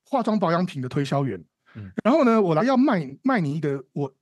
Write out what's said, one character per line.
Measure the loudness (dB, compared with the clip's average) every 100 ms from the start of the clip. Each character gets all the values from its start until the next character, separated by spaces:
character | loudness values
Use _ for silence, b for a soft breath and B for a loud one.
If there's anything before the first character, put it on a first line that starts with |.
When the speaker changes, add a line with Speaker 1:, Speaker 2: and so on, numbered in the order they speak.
Speaker 1:
化 | _ -4
妆 | -2 0
保 | 0
养 | 0 -2
品 | -4
的 | -6
推 | -4
销 | -2 -2 -2
员， | -6 -12 _ B -18
Speaker 2:
嗯。 | -16 -2
Speaker 1:
然 | 2
后 | 4 4
呢， | 4
我 | 2
来 | 2
要 | 2 2
卖， | 2 0 -4 -6
卖 | -2 0
你 | 0 -2
一 |
个 | -4 -4 -8
我 | -8 -8 -8